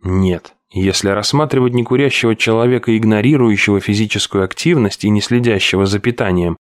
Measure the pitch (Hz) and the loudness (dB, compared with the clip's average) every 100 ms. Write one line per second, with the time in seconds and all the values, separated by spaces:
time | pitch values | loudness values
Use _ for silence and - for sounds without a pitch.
0 | 95 95 95 87 - _ _ 98 95 90 | -4 0 0 -2 -6 _ _ -4 -2 0
1 | 98 101 104 143 151 135 127 123 117 131 | 0 -2 -2 -2 0 0 0 0 0 0
2 | 139 - 117 110 - 113 123 123 - 113 | 0 0 0 0 0 0 2 0 0 0
3 | 110 107 113 147 120 101 - 101 - 104 | 2 2 2 4 2 2 2 0 0 -2
4 | 107 107 - 98 95 - 165 170 104 - | -2 -4 -4 -2 -4 -2 0 2 0 0
5 | 104 104 - 123 120 101 - 92 98 101 | 0 0 0 0 0 0 0 0 0 0
6 | 117 120 110 90 87 85 _ | -2 -2 -2 0 -2 -4 _